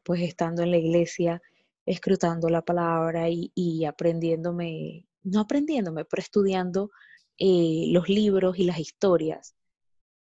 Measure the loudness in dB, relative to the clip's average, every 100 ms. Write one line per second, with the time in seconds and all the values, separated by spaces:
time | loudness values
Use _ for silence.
0 | -4 -2 -2 -2 -4 -2 0 2 4 2
1 | 2 0 -2 -2 _ _ _ _ -6 -4
2 | 0 0 0 0 0 0 0 -2 0 0
3 | -2 -2 -2 -2 -4 -2 -2 0 -4 -2
4 | -2 0 0 -2 -2 -6 -6 -8 -10 -12
5 | -20 _ -4 -2 0 0 0 -2 -4 -6
6 | -6 -6 -2 0 2 0 -2 -4 -6 -10
7 | -20 -20 _ -2 2 4 4 0 2 2
8 | 2 2 4 4 2 2 0 -2 -6 -2
9 | 2 2 0 -8 -12 _ _ _ _ _
10 | _ _ _